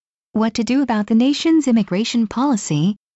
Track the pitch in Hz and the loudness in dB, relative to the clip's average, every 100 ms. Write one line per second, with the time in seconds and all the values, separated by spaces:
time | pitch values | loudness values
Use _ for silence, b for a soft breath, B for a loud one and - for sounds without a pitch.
0 | _ _ _ 214 220 220 220 262 262 214 | _ _ _ -2 -2 -2 -2 0 0 -2
1 | 208 226 254 285 330 320 262 226 202 180 | 0 0 2 0 2 2 4 2 2 -2
2 | 226 233 220 233 285 214 - 147 175 208 | -2 -2 -2 -2 0 -2 -2 0 0 -2
3 | _ | _